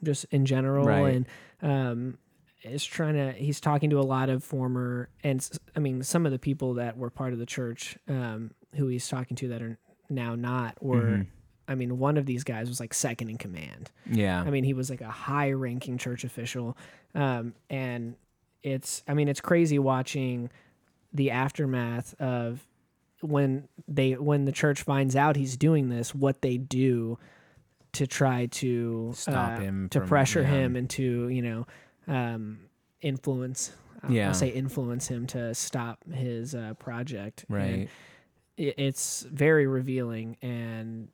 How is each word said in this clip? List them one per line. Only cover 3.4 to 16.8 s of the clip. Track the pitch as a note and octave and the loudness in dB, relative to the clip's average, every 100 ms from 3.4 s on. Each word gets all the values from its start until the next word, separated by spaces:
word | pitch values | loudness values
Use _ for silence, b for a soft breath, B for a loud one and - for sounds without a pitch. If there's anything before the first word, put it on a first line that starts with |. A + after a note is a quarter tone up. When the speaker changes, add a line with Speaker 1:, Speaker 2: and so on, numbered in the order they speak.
| C#3+ C#3+ | -2 0
Speaker 1:
talking | D#3 D3 D3+ | 2 2 4
to | C#3+ | 4
a | |
lot | C3+ C3 C3 | 4 2 2
of | C3 | 0
former, | - C3+ B2+ B2+ B2 B2 B2 _ | -2 -2 0 0 -2 -4 -6 _
and | D3 C3 | -2 0
s-, | - - - D#3 | -2 -10 -8 -2
I | |
mean, | C#3 B2+ | -2 -2
some | C3+ E3+ D#3 | 0 2 2
of | |
the | B2+ | 0
people | C#3+ C3+ B2+ A#2+ | -2 0 0 0
that | A#2+ A#2+ | -4 -4
were | A#2+ | -8
part | - B2+ | -4 -4
of | A#2+ | -4
the | A#2+ | -6
church, | - A#2+ A#2 - - - | -6 -6 -6 -10 -12 -4
um, | C3 A#2+ A2 A2+ - _ C#3+ | -4 -2 -6 -10 -14 _ -2
who | C3+ | 0
he's | B2 - | 0 -4
talking | B2+ B2 B2 | -6 -6 -6
to | B2+ | -6
that | A#2 | -6
are | A#2 A2+ _ _ - | -8 -10 _ _ -6
now | C3 A#2 A#2 | -4 -2 -2
not | B2 B2+ A#2 - | -2 -2 -4 -6
were, | C3+ B2 | 0 2
Speaker 2:
Mm-hmm. | A2 G2+ F#2+ - - _ - | 4 2 0 -8 -20 _ -8
Speaker 1:
I | C3 | -4
mean, | B2 B2+ | -2 2
one | C#3 D3+ | 4 4
of | C3+ | 2
these | B2 C3+ | -2 -2
guys | A2 A#2+ | -4 -4
was, | B2 | -6
like, | A2+ | -6
second | - C3 A2+ A2+ | -2 -2 -2 -6
in | A#2 | -6
command. | G2+ F2 D2 - - _ - | -8 -10 -12 -14 -18 _ 0
Speaker 2:
Yeah. | A2+ G2 F2+ | 2 4 2
Speaker 1:
I | F2+ | 2
mean, | C#3 | 2
he | C3+ | 2
was, | B2+ C3 | 0 -2
like, | B2+ | -6
a | A2 | -10
high-ranking | - - D3 C#3 C3+ B2+ B2 C3 B2 | -10 -2 0 2 0 -2 -4 -4 -6
church | B2+ B2 | -4 -6
official, | B2+ - A#2 B2+ A#2 - | -8 -8 -8 -4 -6 -8